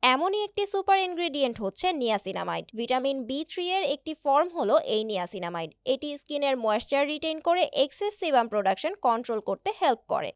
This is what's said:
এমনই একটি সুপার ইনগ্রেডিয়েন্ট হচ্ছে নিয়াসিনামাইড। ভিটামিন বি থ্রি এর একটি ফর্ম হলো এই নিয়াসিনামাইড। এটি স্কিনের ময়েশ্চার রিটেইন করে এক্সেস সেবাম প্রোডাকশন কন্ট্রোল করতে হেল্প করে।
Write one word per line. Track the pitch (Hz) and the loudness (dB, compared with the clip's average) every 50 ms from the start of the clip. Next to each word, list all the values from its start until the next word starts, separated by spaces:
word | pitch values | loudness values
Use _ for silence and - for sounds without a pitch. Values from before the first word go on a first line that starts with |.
এমনই | - 254 254 269 330 381 392 415 415 | 4 4 4 4 2 0 0 0 -2
একটি | 403 - - 403 | -4 -2 -4 -2
সুপার | 392 - 392 381 - 392 392 | -2 -2 -2 2 4 4 4
ইনগ্রেডিয়েন্ট | 381 359 349 330 349 330 269 294 277 240 233 226 | 4 0 -2 -2 -4 -2 0 0 0 0 0 -2
হচ্ছে | 214 190 - - - - | -6 -4 -4 0 0 0
নিয়াসিনামাইড। | - 294 247 226 214 196 - 190 185 180 175 175 165 165 165 - - | 0 0 0 0 0 0 -2 -4 -6 -6 -4 -4 -4 -6 -6 -8 -6
ভিটামিন | 214 233 233 254 254 254 277 269 269 240 | -6 -2 0 0 0 2 0 -2 -2 -4
বি | 220 269 285 311 - | -4 -4 -6 -6 -6
থ্রি | - 370 349 359 | -6 -4 -2 0
এর | 370 392 | 0 0
একটি | 381 - 294 285 - 311 311 - | 0 0 -2 -2 -4 -8 -8 -4
ফর্ম | - 294 269 285 339 359 | 0 2 4 4 4 2
হলো | 339 339 240 202 247 320 | 0 -2 0 4 4 4
এই | - - 214 214 214 | 4 2 -2 -2 0
নিয়াসিনামাইড। | 220 208 180 175 175 - 190 180 170 175 170 165 160 - _ - | -2 -2 -4 -4 -4 -6 -6 -6 -6 -4 -6 -6 -8 -10 _ -2
এটি | - 269 262 - 294 285 | -2 -2 -2 -2 -8 -8
স্কিনের | 285 - - 294 285 285 277 262 | -10 -10 -6 -4 -2 0 0 0
ময়েশ্চার | 254 226 214 214 240 - - - 247 247 | 0 2 0 0 0 0 0 0 0 2
রিটেইন | 285 302 302 - 320 311 311 | 0 -2 -4 -4 -4 -4 -2
করে | - 339 349 370 339 - - - 277 | 2 2 2 4 2 0 2 2 0
এক্সেস | 294 - - 403 415 - - | 0 0 -4 -4 -4 -4 -2
সেবাম | 381 320 277 247 233 233 | 0 2 4 4 4 2
প্রোডাকশন | - 214 196 190 190 - - 320 403 - - | 0 2 2 2 2 2 -2 -4 -4 0 0
কন্ট্রোল | 254 226 226 247 - 226 220 | 0 0 0 0 -4 -4 -4
করতে | 214 - 196 - - 392 415 - | -2 -4 -4 -4 -4 -6 -2 0
হেল্প | 370 294 233 226 _ - | 2 2 2 2 _ -4
করে। | - - - - - | -2 -2 -2 -4 0